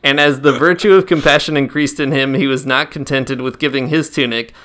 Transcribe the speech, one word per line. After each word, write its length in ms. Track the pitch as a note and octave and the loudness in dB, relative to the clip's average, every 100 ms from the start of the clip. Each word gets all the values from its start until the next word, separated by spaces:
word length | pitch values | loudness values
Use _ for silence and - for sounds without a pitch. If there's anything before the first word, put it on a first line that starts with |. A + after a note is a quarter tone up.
And 180 | C#3 C#3+ | 0 4
as 200 | D3 C3+ | 2 2
the 120 | C#3+ | 0
virtue 400 | B2 E3 F3 G#3+ | 2 2 2 4
of 120 | F#3+ F#3 | 4 4
compassion 500 | D#3+ D3+ C#3+ - D3 | 0 2 2 0 -2
increased 440 | C#3 D3+ C#3+ - | -2 -2 -4 -2
in 120 | C#3 | -2
him, 220 | C#3+ C3+ | 0 0
he 120 | C3+ C#3 | 0 0
was 200 | B2+ C3 | -2 0
not 240 | C3 D3+ | -2 -2
contented 500 | D3+ C3+ C#3+ B2+ B2+ | -8 -4 -4 -2 -6
with 180 | B2+ - | -6 -4
giving 300 | D3 C3+ B2+ | -2 -2 -2
his 200 | D#3+ D3+ | -2 -2
tunic, 420 | - B2 A#2 A#2 - | -4 -2 -4 -8 -16